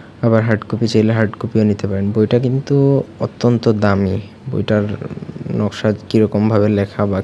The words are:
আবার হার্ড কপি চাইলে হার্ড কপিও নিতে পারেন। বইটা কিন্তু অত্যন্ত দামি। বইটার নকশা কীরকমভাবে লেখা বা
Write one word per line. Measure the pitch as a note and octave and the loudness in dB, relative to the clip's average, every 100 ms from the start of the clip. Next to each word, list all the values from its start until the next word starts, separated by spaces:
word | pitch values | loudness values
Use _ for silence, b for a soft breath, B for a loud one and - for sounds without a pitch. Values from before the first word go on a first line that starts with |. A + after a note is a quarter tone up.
| B - | B -4
আবার | A#2+ A2+ | 2 2
হার্ড | A#2 G#2 | 2 0
কপি | - G#2+ A2+ | -2 -4 0
চাইলে | A2+ G#2+ | 2 2
হার্ড | A2+ G#2+ - | 2 0 -2
কপিও | A2 A2+ | -2 2
নিতে | G#2+ G2+ G2+ | 2 2 -2
পারেন। | G2 G2+ | -2 -2
বইটা | A2 G#2+ B2 | 0 2 2
কিন্তু | B2 C3+ C#3 C#3+ C#3 C#3 - - | 0 -2 0 2 4 2 -2 -6
অত্যন্ত | C3 - A#2+ A#2 A#2+ G#2+ | -8 -2 0 2 2 2
দামি। | G#2 G2 G2 G2+ G2+ - C3 | 2 2 0 -2 -6 -14 -8
বইটার | G#2 G2+ G#2+ G#2 G2+ - - - - - A2+ | -4 0 0 -2 -6 -10 -14 -14 -12 -6 -4
নকশা | G#2 - A2+ G#2 - | -4 -2 -2 -2 0
কীরকমভাবে | A2 G#2 G#2 G#2+ A2 G#2 | 0 2 2 2 2 2
লেখা | G2+ G2 - G#2 | 0 -2 -2 -2
বা | F#2+ | -2